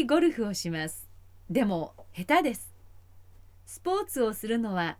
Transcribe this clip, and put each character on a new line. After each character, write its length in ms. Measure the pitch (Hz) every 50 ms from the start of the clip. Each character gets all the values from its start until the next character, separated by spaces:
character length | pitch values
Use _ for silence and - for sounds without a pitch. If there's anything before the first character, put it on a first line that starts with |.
| 311
ゴ 140 | 233 285 330
ル 140 | 339 339 -
フ 120 | - 226
を 80 | 208 196
し 160 | - - 170
ま 200 | 165 160 156 160
す。 200 | - - - - - - - - - - - -
で 160 | 175 240 254
も、 300 | 208 190 165 156 - - - - - -
下 260 | - 180 - 294 349
手 40 | 339
で 120 | 294 226
す。 200 | - - - - - - - - - - - - - - - - - - - - - -
ス 140 | - - -
ポ 220 | - 349 370 403
ー 40 | 415
ツ 200 | 403 - 277 247
を 100 | 214 214
す 140 | - - 214
る 100 | 226 233
の 160 | 226 220 196
は 240 | 180 170 165 - -